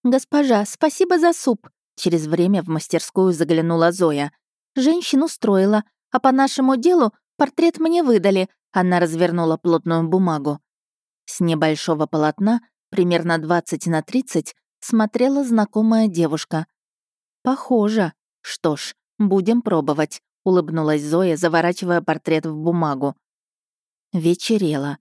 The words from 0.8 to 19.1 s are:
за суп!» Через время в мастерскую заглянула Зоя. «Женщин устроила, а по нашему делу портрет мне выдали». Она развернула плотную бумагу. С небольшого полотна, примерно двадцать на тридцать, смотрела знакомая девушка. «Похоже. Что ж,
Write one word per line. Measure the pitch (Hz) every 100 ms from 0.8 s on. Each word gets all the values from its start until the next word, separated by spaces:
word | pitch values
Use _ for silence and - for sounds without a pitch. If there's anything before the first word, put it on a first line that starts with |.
| 311 - 359 359
за | 339
суп!» | 330 - 226 - _ _ -
Через | 180 165 156
время | 165 175 202
в | 180
мастерскую | 156 - 170 - - 190
заглянула | 165 156 165 165 165 165
Зоя. | 180 170 143 143 _ _ _ _ -
«Женщин | 262 339 - 269
устроила, | 320 - 214 196 190 214 - _ _
а | 254
по | 269
нашему | 262 269 - 262 262
делу | 311 349 226 _ _ -
портрет | 285 - 339 330
мне | 320 349
выдали». | 294 220 196 190 190 _ _
Она | 196 185 180
развернула | 170 165 175 175 165 160
плотную | 175 165 165 165 165
бумагу. | 185 180 151 143 147 _ _ _ _ _ _ -
С | -
небольшого | 170 156 156 151 - 156 151
полотна, | 156 151 - 202 233 _ _ _
примерно | - 175 170 165 165
двадцать | 156 175 - 165 175
на | 160
тридцать, | - 254 262 160 - - _ _
смотрела | - 226 214 - 254 277
знакомая | 262 226 208 214 220 226 220
девушка. | 170 160 151 - 160 160 _ _ _ _ _ _ _
«Похоже. | 254 262 - 240 208 220 170 _ _ _
Что | - - 165 147
ж, | - - _